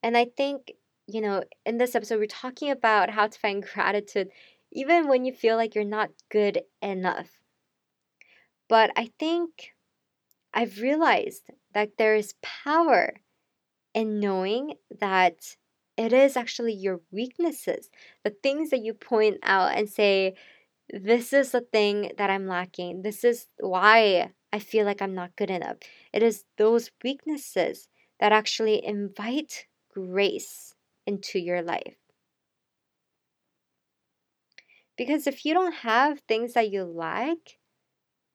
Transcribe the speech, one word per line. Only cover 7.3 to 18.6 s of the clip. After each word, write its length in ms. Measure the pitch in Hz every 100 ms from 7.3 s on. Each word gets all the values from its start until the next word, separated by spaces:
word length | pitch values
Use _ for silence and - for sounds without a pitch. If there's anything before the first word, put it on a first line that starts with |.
| _ _ _ _ _ _ _ _ _ _ _ _ _ _
But 220 | 220 220 -
I 140 | 233 _
think 560 | 311 339 339 - - _ _ _ _ _ _ _ _
I've 280 | - 233 196
realized 600 | 247 302 320 - - - _ - _
that 240 | 208 208 -
there 180 | 220 214
is 180 | 208 -
power 720 | - - 285 311 330 214 - - _ _ _ _ _ _ _
in 260 | 220 220 214
knowing 540 | 202 190 190 226 294 - _ -
that 560 | 202 190 180 170 - - _ _ _ -
it 160 | 226
is 240 | 247 277 269
actually 380 | 240 - 233
your 260 | 208 190 180 _
weaknesses, 800 | 190 254 - 339 294 - - - _ - _ 208
the 100 | 208
things 260 | 277 285